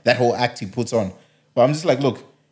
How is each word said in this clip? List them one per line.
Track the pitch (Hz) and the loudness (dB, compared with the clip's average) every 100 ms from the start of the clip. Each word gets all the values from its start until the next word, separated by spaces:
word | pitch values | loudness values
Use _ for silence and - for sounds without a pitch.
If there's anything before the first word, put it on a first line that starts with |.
That | 117 120 | 0 2
whole | 120 95 | 0 0
act | 123 - | -4 -4
he | 98 | -10
puts | 120 113 | -8 -4
on. | 117 95 - _ _ _ | -2 -4 -8 _ _ _
But | - | 2
I'm | 131 | 2
just | 151 165 | 2 0
like, | 135 | 0
"Look, | 139 - - _ _ | 0 -2 -10 _ _